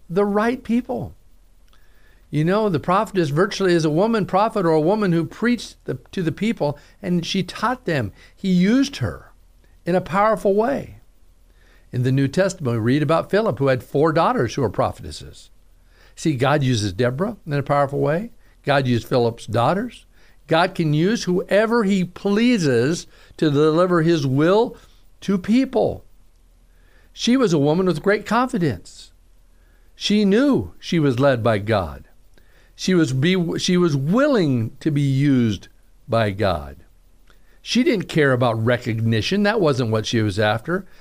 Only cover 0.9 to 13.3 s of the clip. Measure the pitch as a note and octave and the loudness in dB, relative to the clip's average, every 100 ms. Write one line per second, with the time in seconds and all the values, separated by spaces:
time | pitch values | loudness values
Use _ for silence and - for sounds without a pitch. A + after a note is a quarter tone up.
0.9 | A#3+ F#2 - - - - - - - - | -8 -8 -14 -20 -20 -20 -20 -20 -20 -20
1.9 | - - - - D3 D#3+ G3+ G#3+ D3+ C#3+ | -20 -20 -20 -8 -2 0 2 0 -2 0
2.9 | F#3 G#3+ G3 D#3 C#3+ G#3+ - F#3+ E3+ D#3 | 0 0 -2 0 0 0 0 0 2 2
3.9 | D3+ A3 A3+ E3+ F#3 A3 A3 E3+ D#3 D#3 | 2 0 0 0 0 0 0 2 2 2
4.9 | G#3+ G3+ E3+ E3 - A#3 A#3+ - - - | 0 2 0 -2 -2 -2 -2 -6 -16 -10
5.9 | C3 - - E3 - G#3+ - D3 - - | -10 -8 -6 -4 -2 -4 -2 -4 -6 -14
6.9 | - F#3+ F3 F3 A#3 F#3 - A3 B3 - | -12 -4 -2 -2 -4 -4 -4 -4 -4 -4
7.9 | D3+ G2+ - - - F#3+ F3+ F#3 B3+ C#4 | -4 -4 -8 -20 -8 0 2 4 2 0
8.9 | - G2+ C2 - - - _ _ - - | -2 -6 -8 -16 -20 -20 _ _ -12 -2
9.9 | F3+ F3+ F#3+ G#3+ G#3+ G#3 G3 A#3 C4+ - | -2 -2 0 0 0 0 0 0 -4 -8
10.9 | G#2+ - - - - _ - - - - | -18 -20 -20 -20 -20 _ -20 -20 -20 -10
11.9 | A#2+ B2+ C3+ C3+ D#3+ F#3+ F#3 B2+ A#2 A2+ | -4 0 0 0 0 -2 -2 -4 -2 0
12.9 | C#3+ D3 E3 - | 0 2 0 0